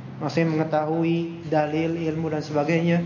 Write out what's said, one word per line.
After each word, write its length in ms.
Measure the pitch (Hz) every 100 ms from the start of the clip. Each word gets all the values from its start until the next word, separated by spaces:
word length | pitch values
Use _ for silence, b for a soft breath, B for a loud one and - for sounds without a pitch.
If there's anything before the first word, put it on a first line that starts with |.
| - -
maksudnya 400 | 151 165 165 156
mengetahui 880 | 156 151 151 165 165 170 165 170 165
dalil, 560 | 156 151 156 165 170
ilmu 320 | 156 156 160
dan 80 | 151
sebagainya, 560 | 143 147 147 165 170 170